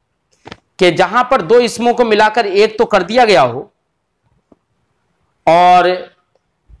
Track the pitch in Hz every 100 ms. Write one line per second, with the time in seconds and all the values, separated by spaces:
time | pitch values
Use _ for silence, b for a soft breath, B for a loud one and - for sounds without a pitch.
0 | _ _ _ _ - - _ - 180 165
1 | 180 226 - 262 165 240 240 - 240 240
2 | 233 208 214 226 202 190 214 - 226 196
3 | 175 240 226 170 127 123 - _ _ _
4 | _ _ _ _ _ _ _ _ _ _
5 | _ _ _ _ - 170 180 180 175 180
6 | - _ _ _ _ _ _ -